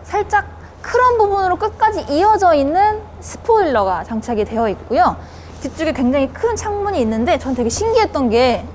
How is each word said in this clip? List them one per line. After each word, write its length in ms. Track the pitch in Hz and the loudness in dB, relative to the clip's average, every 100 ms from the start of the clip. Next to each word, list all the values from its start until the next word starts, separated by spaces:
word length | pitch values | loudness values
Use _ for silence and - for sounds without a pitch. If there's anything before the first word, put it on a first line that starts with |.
살짝 420 | - 392 403 415 381 - - - | -4 -4 0 0 -2 -14 -20 -18
크롬 360 | - 480 508 480 | -2 4 4 4
부분으로 380 | 415 392 370 359 | 2 2 0 0
끝까지 500 | 427 - 440 403 - | -2 0 0 0 -2
이어져 440 | 285 403 427 370 | 2 4 4 4
있는 480 | 302 277 339 415 427 427 - | 4 2 2 2 0 -8 -16
스포일러가 800 | - - - 440 359 240 190 175 | -14 -12 2 2 4 2 0 -2
장착이 400 | 170 226 214 226 208 | -4 -8 -4 -4 -2
되어 220 | 226 226 | 0 -2
있고요. 460 | 185 - 254 339 - - - - - | -2 -2 2 2 0 -12 -18 -18 -12
뒤쪽에 320 | 277 - 320 | -12 -4 -4
굉장히 340 | 285 247 277 269 | 0 0 2 0
큰 240 | - 453 440 | -2 -2 -2
창문이 440 | 415 415 403 370 | -4 -4 -2 0
있는데, 360 | 226 220 247 302 | 0 0 0 0
전 160 | 254 | -2
되게 160 | 247 233 | -2 -2
신기했던 600 | - 440 453 415 302 254 | 0 0 2 2 0 0
게 360 | 226 254 214 - | 2 2 0 -6